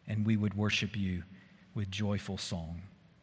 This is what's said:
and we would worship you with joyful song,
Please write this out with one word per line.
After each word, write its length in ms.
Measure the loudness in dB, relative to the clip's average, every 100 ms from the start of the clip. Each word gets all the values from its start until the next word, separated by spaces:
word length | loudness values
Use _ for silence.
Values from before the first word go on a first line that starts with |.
| -4
and 180 | 0
we 120 | 4 4
would 180 | 4
worship 420 | 2 2 2 0 0
you 260 | 0 -2 -6 -14 -20 -20 -8
with 160 | -4 -4
joyful 480 | 0 0 0 -2 -6
song, 440 | -4 -4 -4 -8 -10 -18 -20 -20